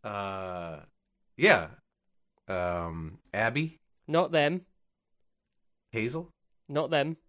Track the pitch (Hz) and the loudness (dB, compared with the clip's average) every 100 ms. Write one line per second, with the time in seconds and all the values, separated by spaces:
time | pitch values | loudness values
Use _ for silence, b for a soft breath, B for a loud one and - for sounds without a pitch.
0 | 110 101 98 95 92 90 85 76 78 _ | -6 -6 -4 -6 -6 -8 -8 -12 -16 _
1 | _ _ _ - 180 135 80 - _ _ | _ _ _ 2 6 6 4 -14 _ _
2 | _ _ _ _ - 95 87 87 85 82 | _ _ _ _ -6 -2 0 -2 -4 -6
3 | 80 - _ 98 113 127 160 - _ _ | -8 -12 _ 0 0 0 -4 -8 _ _
4 | - 160 180 160 147 180 - _ _ _ | -2 0 2 4 2 0 -8 _ _ _
5 | _ _ _ _ _ _ _ _ _ 113 | _ _ _ _ _ _ _ _ _ -4
6 | 113 156 175 _ _ _ _ 143 147 156 | -2 -4 -10 _ _ _ _ -2 0 2
7 | 143 160 | 0 -2